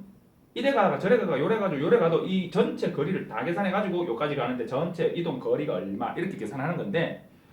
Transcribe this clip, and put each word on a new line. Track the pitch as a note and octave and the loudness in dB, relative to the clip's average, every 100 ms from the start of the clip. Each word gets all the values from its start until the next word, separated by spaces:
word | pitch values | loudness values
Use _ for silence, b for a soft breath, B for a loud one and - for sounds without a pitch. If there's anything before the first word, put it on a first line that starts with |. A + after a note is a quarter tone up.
| - - - _ _ | -12 -20 -20 _ _
이래 | A#3 C4+ | -2 2
가가 | C4+ E3+ C#3+ | 4 4 2
저래 | F#3+ A#3+ | 4 4
가가 | F#3+ C3+ | 4 0
요래 | F3 A3 | 2 2
가도 | G3 C#3+ | 0 0
요래 | E3+ F#3+ | 4 4
가도 | E3 E3 - | 4 2 2
이 | F#3+ E3+ | 0 0
전체 | F#3+ A#3+ - G#3+ | 2 0 0 -4
거리를 | - D#3+ F#3+ - | -2 -2 -2 -4
다 | G#2+ | -4
계산해 | E3 F#3 F#3+ | -2 -2 0
가지고 | G3 F#3 F3 E3+ | 0 0 -2 -2
요까지 | A#2 D3 C3+ | -2 0 0
가는데 | B2 B2 A2+ | -2 -2 -2
전체 | B2+ F3 F3 C#3+ | -2 -2 0 -2
이동 | F3 E3+ B2+ | 0 -2 -2
거리가 | A#2+ B2+ C#3+ G#2+ | 0 0 0 -2
얼마 | G2 G2+ A#2 | -4 -4 -4
이렇게 | - F#3+ - | -4 -4 -4
계산하는 | G#2 C3+ D3 E3 | -6 -4 -4 -2
건데 | G2+ D#3+ - - - B B | -2 0 -2 -4 -14 B B